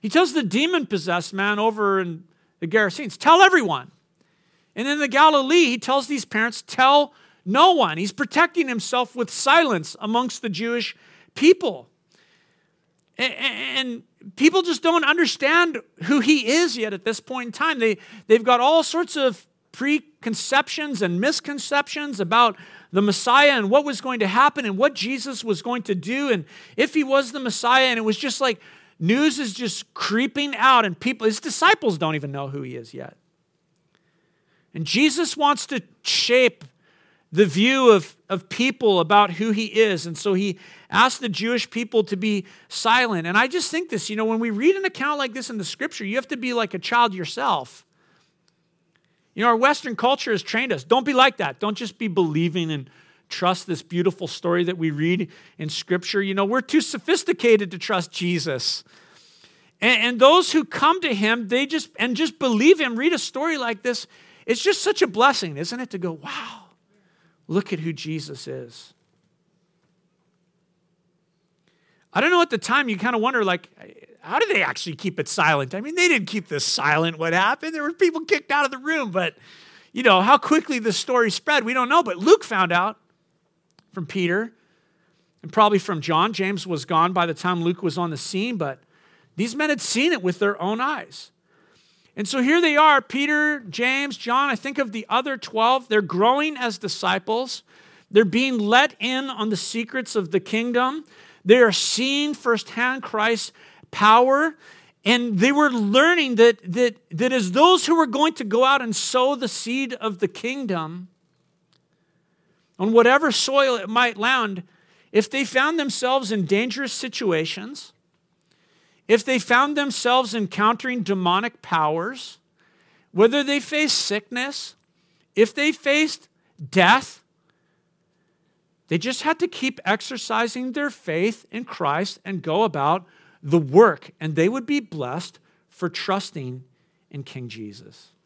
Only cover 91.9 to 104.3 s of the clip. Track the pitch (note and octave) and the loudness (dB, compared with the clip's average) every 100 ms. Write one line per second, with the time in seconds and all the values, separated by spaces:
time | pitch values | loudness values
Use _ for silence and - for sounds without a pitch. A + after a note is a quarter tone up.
91.9 | _ _ - G#3 C4+ B3+ E4 E4+ D4 D#4 | _ _ -10 -6 0 2 4 4 4 6
92.9 | C#4+ - C4+ C#4+ G4+ G4+ D4 A3 D#3+ A#3+ | 4 2 -4 0 0 0 -2 -8 -4 -2
93.9 | C4+ C#4+ A#3+ A#3 B3 C#4+ B3 C4+ C#4 B3+ | -2 -6 -8 -4 -2 0 -2 -6 -4 -6
94.9 | A3 G#3+ A3+ C4+ C4 - G#3+ A3+ C4 B3 | -6 -4 -4 -2 -8 -8 0 0 0 0
95.9 | G#3+ F3+ F3 G#3+ C4+ D4+ C#4+ B3 F#3 F#3+ | -2 0 2 2 4 0 -4 -6 -6 -8
96.9 | - F#3 F#3+ F#3 A3 B3+ - _ _ _ | -4 -2 -2 -2 -4 -4 -10 _ _ _
97.9 | _ _ - G#3+ G#3 C4 B3 G#3 A#3 C#4+ | _ _ 4 4 2 0 -2 2 4 4
98.9 | - A#3 C4 C4+ C4 A3 G#3+ - A#3 A3+ | 0 -4 -4 -6 -6 -4 -4 -4 -6 -6
99.9 | C4 A#3 A3+ F3 F#3 F#3 G#3+ A#3 A#3+ B3+ | -6 -4 -4 -2 -4 -2 -4 -2 0 -2
100.9 | D4+ D4+ - - _ F#3 A#3+ A#3 F#3 - | -4 -14 -20 -20 _ 6 8 8 4 -2
101.9 | - C4 C#4 D4 D4 B3+ A3+ - - B3 | -2 0 0 -2 -4 -2 -2 -2 -4 -4
102.9 | C4 - A3 A3 A3+ - _ - _ _ | -4 -6 -2 -2 -2 -4 _ -20 _ _
103.9 | - G#3 A3+ B3+ | 4 6 8 6